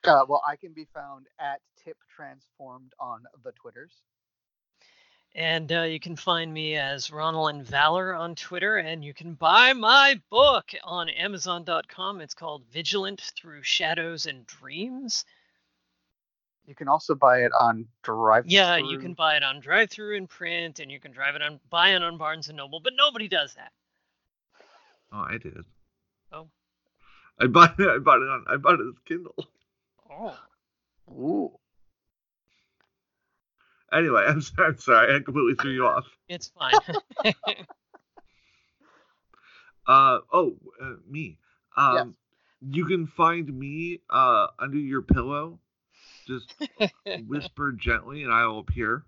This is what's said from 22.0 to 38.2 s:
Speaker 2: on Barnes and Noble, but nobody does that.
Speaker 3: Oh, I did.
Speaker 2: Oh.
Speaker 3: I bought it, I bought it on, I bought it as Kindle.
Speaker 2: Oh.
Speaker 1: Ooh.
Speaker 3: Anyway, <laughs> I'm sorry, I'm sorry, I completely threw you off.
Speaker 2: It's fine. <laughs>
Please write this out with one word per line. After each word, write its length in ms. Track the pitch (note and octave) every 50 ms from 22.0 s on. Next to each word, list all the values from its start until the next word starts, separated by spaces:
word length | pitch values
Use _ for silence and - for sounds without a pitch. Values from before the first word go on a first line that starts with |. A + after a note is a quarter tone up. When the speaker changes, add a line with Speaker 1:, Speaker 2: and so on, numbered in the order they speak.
| F3
Speaker 2:
on 140 | E3+ E3+
Barnes 320 | D#3+ D#3+ D3+ D#3 D#3+ D3 D3
and 80 | D#3
Noble, 220 | D3 C#3 C#3 D3 E3
but 140 | D#3 B3 B3+
nobody 320 | C4 C#4+ D4 B3+ A3+ G#3+
does 260 | F#3+ F#3+ E3 D3 C#3+ -
that. 160 | - - - _ _ _ _ _ _ _ _ _ _ _ _ _ _ _ _ _ _ _ _ _ _ _ _ _ _ _ _
Speaker 3:
Oh, 140 | G#2 G#2 E2+
I 100 | C2+ G#2+ A2+
did. 240 | - D#2 - D#2 D#2 _ _ _ _ _ _ _ _ _ _ _ _ _
Speaker 2:
Oh. 180 | D#3 D#3 D#3+ D#3 _ _ _ _ _ _ _ _ _ _ _ _ _ _ _ _ _ -
Speaker 3:
I 80 | A#2
bought 320 | B2+ A#2 E3+ E3+ E3 - -
it, 100 | G3+ F#3+
I 80 | A2+
bought 240 | A#2+ B2+ B2 C3 B2
it 80 | C3 C3+
on, 160 | C3+ B2 -
I 100 | - C3
bought 220 | C#3 C#3 - F3 C#3+
it 80 | G#2
as 120 | B2+ B2 _ _
Kindle. 260 | - E3 F3 F3 - - - E3+ _ _ _ _ _ _ _ _ _ _ _ _ A2+
Speaker 2:
Oh. 280 | C#3 D#3+ A3+ G3+ C3 - - _ _ _ _ _ _ _ _ _ _ _ _ -
Speaker 1:
Ooh. 420 | - - B2 D3+ F#3+ - F#2 - _ _ _ _ _ _ _ _ _ _ _ _ _ _ _ _ _ _ _ _ _ _ _ _ _ _ _ _ _ _ _ _ _ _ _ _ _ _ _ _ _ _ _ _ _ _ _ _
Speaker 3:
Anyway, 320 | - D#3 E3+ D3 B2 G#2 G2
<laughs> 40 |
I'm 140 | B2 D3+ D#3
sorry, 260 | C#3 - - - F#3 D#3+
I'm 80 | C#3+
sorry, 380 | - - - A#2+ A2+ A#2 A#2+ C#3
I 40 | C#3+
completely 360 | C3+ - B2+ D3 C3 A2+ C#3
threw 160 | - - C#3
you 160 | C3 B2+ B2+
off. 180 | A#2 - - C3 - _ _ _ _
Speaker 2:
It's 200 | F3 F3 - - _
fine. 160 | F3 C#4 - - A4 - - A#4+ - - _ - - -
<laughs> 100 | A3 - _ - - - - E3+ _ - _ _ _ _ - _ _ _ -